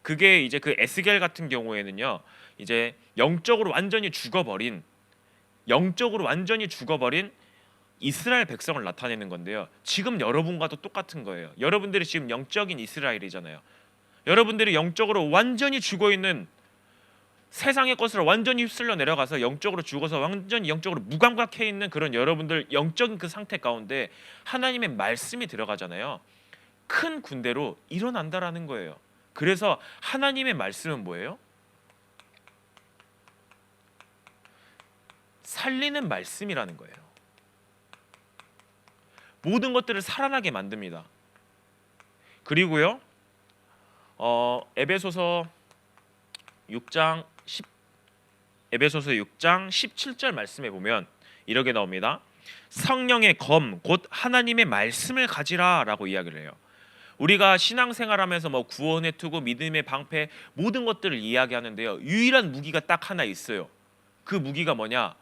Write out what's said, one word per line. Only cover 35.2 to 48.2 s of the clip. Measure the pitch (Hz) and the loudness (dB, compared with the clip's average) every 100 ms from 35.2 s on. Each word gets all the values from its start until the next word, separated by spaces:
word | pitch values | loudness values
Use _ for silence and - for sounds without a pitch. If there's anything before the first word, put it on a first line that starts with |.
| _ _ | _ _
살리는 | - - 262 262 285 285 208 | -12 -4 -2 0 -2 -2 -2
말씀이라는 | 95 92 - 202 147 98 | -4 -6 -10 -6 -4 -6
거예요. | 80 58 - - _ _ _ _ _ _ _ _ - _ - _ - _ _ _ _ _ _ _ - - _ | -10 -20 -20 -20 _ _ _ _ _ _ _ _ -20 _ -20 _ -20 _ _ _ _ _ _ _ -20 -20 _
모든 | 165 220 254 | 0 2 4
것들을 | 247 240 196 | 0 0 -4
살아나게 | 185 - 277 269 190 | -4 -2 0 0 -2
만듭니다. | 104 98 107 95 82 82 _ _ _ _ _ _ _ _ _ _ _ _ _ | -4 -6 -8 -10 -12 -16 _ _ _ _ _ _ _ _ _ _ _ _ _
그리고요, | - 151 185 156 165 254 _ _ _ _ _ _ _ _ _ _ _ _ | 2 4 4 4 4 2 _ _ _ _ _ _ _ _ _ _ _ _
어, | 117 120 120 123 - | 0 2 2 0 -4
에베소서 | - 143 190 190 175 175 175 165 _ _ _ _ _ _ _ _ - - _ - | -2 0 0 -2 -2 0 0 -4 _ _ _ _ _ _ _ _ -20 -20 _ -12
육 | 113 - | -12 -4
장 | 160 160 160 - - | 0 2 0 -8 -20
십, | - - - _ _ _ _ _ | -14 -12 -14 _ _ _ _ _